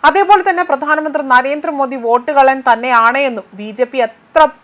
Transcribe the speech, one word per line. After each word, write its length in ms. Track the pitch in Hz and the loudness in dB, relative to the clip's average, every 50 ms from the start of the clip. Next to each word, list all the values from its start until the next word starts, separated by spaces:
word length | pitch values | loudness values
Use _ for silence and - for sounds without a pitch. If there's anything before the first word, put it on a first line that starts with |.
| - 302 | 2 2
അതേപോലെ 340 | 302 392 392 359 415 381 359 392 | 2 2 4 4 4 2 4 -2
തന്നെ 140 | 359 349 359 359 | -2 -2 -2 -2
പ്രധാനമന്ത്രി 500 | 285 262 294 294 302 302 311 311 285 302 285 269 254 | -4 -4 -2 -2 -2 -2 -2 -4 -6 -6 0 2 2
നരേന്ദ്രമോദി 640 | 247 254 269 285 302 302 330 294 277 269 254 269 262 233 | 2 2 0 -6 -6 -6 -6 -4 -4 -4 -4 -4 -6 -2
വോട്ട് 260 | 233 233 247 240 311 294 277 | -2 -2 0 -2 0 2 2
കള്ളൻ 200 | 269 269 269 269 254 262 | 2 2 2 0 0 0
തന്നെയാണ് 480 | 233 226 240 254 247 233 226 233 247 277 277 262 | 0 0 0 0 0 2 2 2 0 0 -2 -4
എന്നും 160 | 233 202 - _ - 190 | -4 -8 -12 _ -18 -16
ബി 100 | 208 214 208 226 | -14 -14 -4 -4
ജെ 100 | 254 247 | -4 -4
പി 60 | 262 262 233 220 | -2 -4 -4 -4
എത്ര 340 | - _ _ _ _ 320 311 285 - _ | -6 _ _ _ _ 4 4 4 2 _